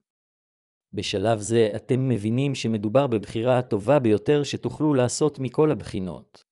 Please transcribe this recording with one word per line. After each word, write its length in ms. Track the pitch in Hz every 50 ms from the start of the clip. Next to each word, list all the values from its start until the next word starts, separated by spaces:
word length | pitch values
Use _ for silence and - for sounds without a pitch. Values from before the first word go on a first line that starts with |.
| _ _ _ _ _ _ _ _ _ _ _ _ _ _ _ _ _ _ -
בשלב 460 | 101 98 - 107 95 98 113 113 104
זה 300 | 98 92 113 117 110 104 110
אתם 340 | 107 - - 123 131 131 131
מבינים 460 | 117 98 104 110 117 131 143 143 131
שמדובר 520 | - - 113 113 107 101 107 113 135 143
בבחירה 520 | 127 113 98 - - - 113 113 127 123 127
הטובה 400 | 123 - 117 98 95 131 143 143
ביותר 440 | 123 107 104 101 - 147 147 147 139
שתוכלו 500 | - - - - 120 123 - 156 151 143
לעשות 460 | 123 123 113 - - 156 147 - 135
מכל 320 | 131 123 - 151 156 156
הבחינות. 720 | 131 98 - - - 101 92 90 71 64 - _ _ - _ _